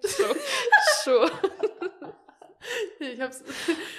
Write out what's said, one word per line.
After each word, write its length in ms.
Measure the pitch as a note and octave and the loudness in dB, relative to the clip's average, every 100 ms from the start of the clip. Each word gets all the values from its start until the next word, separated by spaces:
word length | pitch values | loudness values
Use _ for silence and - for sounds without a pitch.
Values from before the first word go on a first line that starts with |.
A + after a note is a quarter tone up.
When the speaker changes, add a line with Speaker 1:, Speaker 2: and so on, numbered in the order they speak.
Speaker 1:
So. 220 | G4 - | -4 0
Speaker 2:
<laughs> 800 | G4+ - C#5+ C5 A#4+ G#5 F5+ D5 | 0 0 -2 -4 4 6 6 2
Speaker 1:
So. 260 | - B3 D4+ - G4 - - - F#4 - - - - _ - G4+ - A#4+ G#4 - | 4 4 4 2 -4 -2 -4 -4 -10 -10 -16 -18 -20 _ -20 -20 -10 -6 -6 -8
Speaker 2:
Ich 200 | C#4 A#3+ | -10 -6
hab's. 220 | C4 C4 - - - D#4+ - | -8 -8 -14 -8 -4 -4 -6